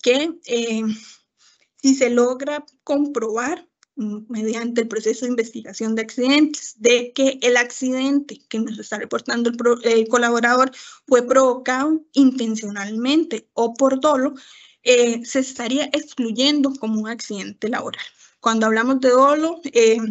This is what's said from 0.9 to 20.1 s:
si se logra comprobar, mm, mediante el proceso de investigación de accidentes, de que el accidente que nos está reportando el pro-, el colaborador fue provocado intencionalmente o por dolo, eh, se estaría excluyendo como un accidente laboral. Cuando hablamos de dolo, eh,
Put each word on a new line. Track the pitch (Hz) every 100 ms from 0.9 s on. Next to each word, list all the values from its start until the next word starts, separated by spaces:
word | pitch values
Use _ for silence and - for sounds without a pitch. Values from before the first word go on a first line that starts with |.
| 214 - - _ _ _ _ _ _
si | 269
se | 269 247
logra | 240 240 254 277 294 294 _
comprobar, | - 285 294 285 226 220 247 349 - _ _ -
mm, | 214 208 214
mediante | 226 220 220 233 233
el | 226
proceso | 220 214 247
de | 247
investigación | 247 233 226 220 190 220
de | 220
accidentes, | 220 - 247 285 302 302 - -
de | 226 240 240
que | - 269 269
el | 247 247
accidente | 240 - 254 254 269 285 285 - _
que | 226
nos | 226 208
está | 208 208
reportando | - 226 - 240 233
el | 233
pro-, | 240 233
el | 233 226 220
colaborador | 247 240 233 233 247 262 - - - -
fue | 254 240
provocado | 262 262 262 254 254 294 311 -
intencionalmente | - 269 254 226 220 214 202 202 220 247 311 320 226 _
o | - 233
por | 233 269 262
dolo, | 302 277 262 285 - - - _
eh, | - 247 240 233
se | 233 269
estaría | 262 - 240 269 -
excluyendo | 294 294 - 226 214 269 302 277
como | 269 220 220
un | 214
accidente | 233 - 202 196 208 214
laboral. | 240 - - - _ _ _
Cuando | 233 226 220
hablamos | 220 240 269
de | 254
dolo, | 247 269 302 320 339 277
eh, | 240 226 226 220